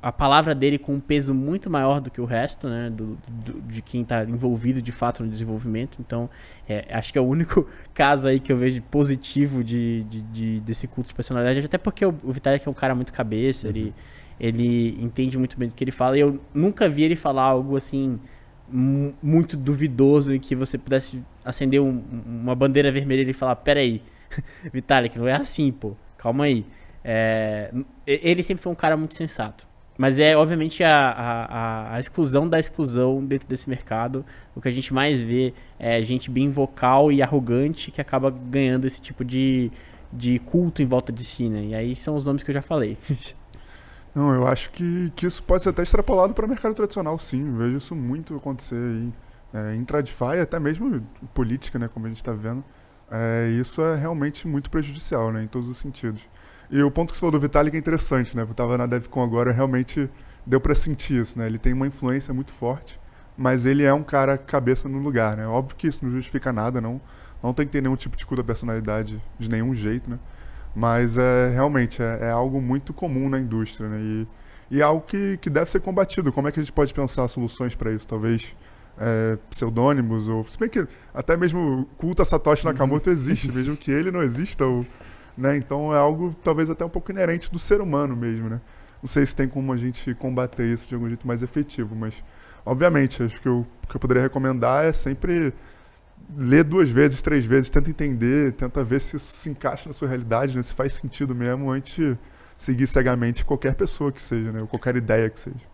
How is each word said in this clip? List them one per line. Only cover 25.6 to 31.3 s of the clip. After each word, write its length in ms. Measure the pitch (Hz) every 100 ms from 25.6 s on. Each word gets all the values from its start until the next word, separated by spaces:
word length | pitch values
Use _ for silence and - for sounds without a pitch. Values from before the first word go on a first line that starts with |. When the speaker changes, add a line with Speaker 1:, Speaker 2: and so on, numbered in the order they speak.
| 143
Speaker 1:
pô, 240 | 127 110 101 - -
calma 280 | 117 127
aí." 200 | 147 123 101 - - - -
É, 600 | 110 110 110 107 107 101
n-, 140 | 120 135 - -
e-, 140 | 143
ele 200 | 170 175
sempre 200 | 175 185
foi 80 | 185
um 60 | 170
cara 200 | 165 156
muito 180 | 156
sensato. 520 | - 160 - 107 - - - - -
Mas 220 | 135 135
é, 180 | 151 156
obviamente, 480 | 156 170 156 -
a, 260 | 170 151 135
a, 340 | 117 120